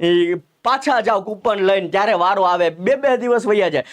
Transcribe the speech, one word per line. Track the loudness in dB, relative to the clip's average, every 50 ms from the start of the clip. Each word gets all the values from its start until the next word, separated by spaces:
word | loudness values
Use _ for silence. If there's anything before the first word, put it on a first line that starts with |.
ઈ | 0 2 2 2 2 0 -2 -6 -8 _ _ _ -2
પાછા | -2 -2 0 0 0 0 0
જાઓ | 0 0 0 -2
કૂપન | -2 -6 -10 -4 -2 -2 0
લઈને, | 0 2 2 2 0 0 -2
ત્યારે | -2 0 0 0
વારો | 0 2 2 2 2 2
આવે, | 2 2 2 2 0 -2
બે | -2 -2 -2 -2 0
બે | 0 0 0 0
દિવસ | 0 0 0 0 0 0
વયા | 0 0 2 0 0
જાય. | 0 -4 -4 -6